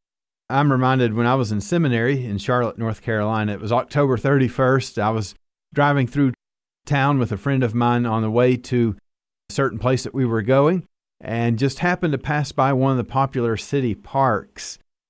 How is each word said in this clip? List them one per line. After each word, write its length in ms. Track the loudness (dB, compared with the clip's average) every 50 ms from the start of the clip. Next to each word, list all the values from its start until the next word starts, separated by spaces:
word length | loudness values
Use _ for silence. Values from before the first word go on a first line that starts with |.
| _ _ _ _ _ _ _ _ _ -4
I'm 220 | 0 2 2 2
reminded 420 | 2 2 2 2 4 2 2 2 0
when 140 | 0 0
I 80 | 2 2
was 160 | 0 0 -2
in 80 | -4 -4
seminary 640 | -4 -2 0 0 2 2 0 0 0 0 -2 -2 -4
in 120 | -6 -6
Charlotte, 400 | -6 -2 -2 0 0 0 -2 -4
North 240 | -4 -6 -6 -6 -6
Carolina, 500 | -4 -4 -2 -2 -2 -2 -2 -2 -2 -4
it 80 | -4 -6
was 140 | -4 -2 -2
October 440 | -2 -2 -2 0 0 2 2 2
thirty-first. 800 | 0 0 2 2 2 2 2 0 0 2 2 2 2 0 -4 -4
I 120 | -2 -2 0
was 260 | 0 -2 -4 -6 -10 _ _ _ _ _ _ _ -2
driving 340 | 0 2 2 2 2 0
through 260 | 0 0 0 0 0 0 -4 _ _ _ _ _ _ _ _ -6
town 340 | -2 0 2 2 2 2 2
with 140 | 0 0 -2
a 40 |
friend 240 | -4 -2 0 0 0 0
of 120 | 0 0
mine 300 | 0 2 2 2 2 0
on 160 | 0 0 0
the 100 | 0 0
way 240 | 2 4 4 4 2
to 400 | 0 -2 -2 0 0 2 0 -2 -4 _ _ _ _ _ _ _ _ _ -8
a 40 | -4
certain 240 | -2 -2 -2 -2
place 260 | -2 0 0 0 0 -2
that 100 | -4 -2
we 100 | -2 0
were 180 | 0 0 0
going, 440 | 2 2 4 4 4 4 2 0 -4 _ _ _ _ _ _ _
and 400 | -10 -6 -4 -2 0 0 0 0
just 200 | 0 -2 -2 -2
happened 340 | -2 -2 -2 -2 -2 -2 -2
to 40 |
pass 360 | -4 -4 -2 -2 -2 -2 -2 -2
by 180 | 0 0 2
one 200 | 2 2 2 2
of 60 | 0
the 60 | 0 -2
popular 540 | -2 -2 -2 -2 -2 -2 -2 -2 -2 -2
city 360 | -4 -4 -4 -2 -2 -2 -2 -4
parks. 840 | -6 -8 -6 -2 0 0 0 0 -2 -4 -8 -16 -16 -14 -14 -16 -18 _ _ _ _ _